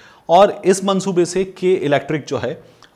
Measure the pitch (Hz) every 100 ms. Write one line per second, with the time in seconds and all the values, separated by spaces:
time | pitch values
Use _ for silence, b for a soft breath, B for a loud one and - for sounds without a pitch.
0 | B B - 170 196 - 175 196 190 190
1 | 196 180 170 185 190 - 185 185 139 139
2 | - 123 - 127 120 165 b b b